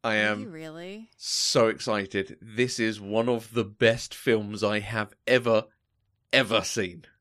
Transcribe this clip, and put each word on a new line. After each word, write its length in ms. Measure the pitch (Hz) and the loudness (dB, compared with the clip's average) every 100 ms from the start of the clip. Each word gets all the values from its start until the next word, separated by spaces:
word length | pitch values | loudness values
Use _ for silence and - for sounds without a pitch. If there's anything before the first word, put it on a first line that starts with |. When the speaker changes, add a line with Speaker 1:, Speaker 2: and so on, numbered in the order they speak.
Speaker 1:
I 140 | 117 107 | 0 2
Speaker 2:
Are 140 | 107 | 2
Speaker 1:
am 100 | 104 | 0
Speaker 2:
you 60 | 104 | -6
really? 600 | 160 160 160 180 208 226 _ | -12 -14 -14 -14 -16 -18 _
Speaker 1:
so 500 | - - - 139 113 | -6 -2 2 4 4
excited. 720 | - - 107 98 101 95 - | 2 -2 -2 -2 -4 -6 -10
This 380 | 113 110 127 - | -12 -2 -2 0
is 220 | 113 104 | -2 -2
one 260 | 98 110 117 | -4 -2 0
of 260 | 120 110 | -2 -2
the 100 | 113 | -4
best 500 | 104 104 113 120 - | -4 4 4 4 -4
films 500 | - - 113 104 104 | -4 0 2 0 -2
I 160 | 104 107 | 0 0
have 340 | 101 113 104 _ - | -4 -6 -6 _ 2
ever, 400 | 123 120 110 110 _ _ _ _ _ _ | 2 6 2 2 _ _ _ _ _ _
ever 300 | 135 113 110 | 2 4 0
seen. 440 | 92 - 92 85 - _ | 0 -4 -4 -8 -20 _